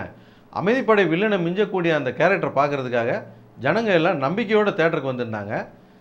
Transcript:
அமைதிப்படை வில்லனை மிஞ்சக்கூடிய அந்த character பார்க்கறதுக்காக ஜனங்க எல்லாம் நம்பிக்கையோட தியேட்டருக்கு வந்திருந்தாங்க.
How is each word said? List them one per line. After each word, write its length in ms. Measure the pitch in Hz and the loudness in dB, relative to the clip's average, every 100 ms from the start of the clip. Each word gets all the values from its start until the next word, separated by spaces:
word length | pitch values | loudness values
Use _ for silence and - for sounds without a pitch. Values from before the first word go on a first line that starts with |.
| 90 - - - - | -4 -12 -20 -20 -12
அமைதிப்படை 540 | - 180 262 214 214 175 | -4 0 2 2 4 4
வில்லனை 320 | 165 214 196 | 2 0 0
மிஞ்சக்கூடிய 560 | 165 185 196 190 170 151 | 0 0 -2 0 0 0
அந்த 180 | 127 | 0
character 400 | 123 165 190 151 | 0 2 2 0
பார்க்கறதுக்காக 680 | 135 143 143 123 120 117 196 - - - - | 0 0 0 -2 -2 0 -2 -6 -18 -20 -4
ஜனங்க 240 | 127 196 226 | 0 0 2
எல்லாம் 360 | 175 165 170 | 2 2 0
நம்பிக்கையோட 480 | 135 190 202 214 208 | -2 -2 0 2 2
தியேட்டருக்கு 440 | 180 165 160 135 | 2 0 0 -4
வந்திருந்தாங்க. 540 | 123 117 107 101 143 220 - - - | -4 -6 -6 -6 -8 -8 -16 -20 -20